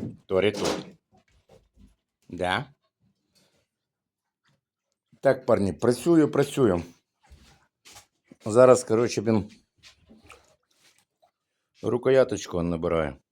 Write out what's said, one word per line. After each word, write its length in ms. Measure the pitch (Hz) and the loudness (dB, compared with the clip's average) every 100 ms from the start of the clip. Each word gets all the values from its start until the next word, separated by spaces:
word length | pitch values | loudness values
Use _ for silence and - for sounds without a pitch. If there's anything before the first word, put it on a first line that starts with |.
| - - - | -12 -14 -6
Торі 260 | - 104 | -2 -2
тут. 340 | - 82 - - - _ _ _ _ _ - _ _ - _ _ _ - | -2 -6 -6 -12 -20 _ _ _ _ _ -20 _ _ -20 _ _ _ -18
Да? 460 | 90 90 98 147 _ _ _ _ _ _ _ _ _ _ _ _ _ _ _ _ _ _ _ _ _ _ _ _ _ | -8 -4 -4 -8 _ _ _ _ _ _ _ _ _ _ _ _ _ _ _ _ _ _ _ _ _ _ _ _ _
Так, 260 | 135 131 - | 0 0 0
парні, 260 | 107 98 | 0 0
працюю, 580 | - 117 123 170 165 147 | 0 0 0 2 2 2
працюю. 520 | 139 139 - 120 87 82 - _ _ _ - - _ _ _ - - _ _ _ - | 0 -2 2 2 2 -4 -18 _ _ _ -20 -20 _ _ _ -20 -20 _ _ _ -16
Зараз, 400 | 110 107 127 127 | -2 4 6 6
коротше, 380 | - 110 117 - | 2 -2 -2 -4
блін, 280 | 107 110 95 - _ _ - _ _ - - - _ _ _ _ _ _ _ _ _ _ _ _ _ _ | -2 -2 -4 -12 _ _ -20 _ _ -20 -20 -20 _ _ _ _ _ _ _ _ _ _ _ _ _ _
рукояточку 800 | 110 120 131 131 123 98 - 87 | -6 -4 0 2 2 -2 -8 -6
набираю. 540 | 85 85 85 82 76 71 _ | -4 -4 -4 -2 -4 -8 _